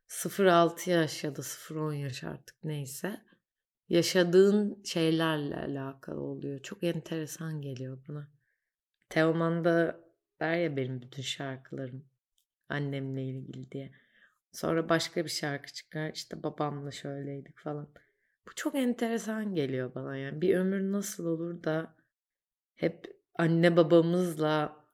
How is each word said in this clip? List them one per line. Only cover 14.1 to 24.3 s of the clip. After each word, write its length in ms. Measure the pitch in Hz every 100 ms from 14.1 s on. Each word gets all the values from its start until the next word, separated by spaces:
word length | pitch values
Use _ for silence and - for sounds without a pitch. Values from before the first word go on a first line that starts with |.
| _ _ _ _
Sonra 360 | - - 165 165
başka 360 | 165 - -
bir 60 | 156
şarkı 420 | - 151 143 -
çıkar, 400 | - - 156 156
işte 280 | - - 160
babamla 480 | 156 151 147 143 143
şöyleydik 680 | 135 147 139 139 139 139 -
falan. 300 | - 147 147 - _ _ _ _ -
Bu 60 |
çok 200 | - 311
enteresan 800 | 285 247 233 233 226 220 220 214
geliyor 400 | 180 135 131 127
bana 220 | 131 135 135
yani. 240 | 135 143
Bir 160 | 180 175
ömür 360 | 185 196 190
nasıl 340 | 202 196 - 165
olur 360 | 165 170 170
da 320 | 160 156 160 _ _ _ _ _ _ _ _
hep 460 | - 170 - - - _
anne 420 | - 165 165 170 170
babamızla 1080 | 156 170 165 175 180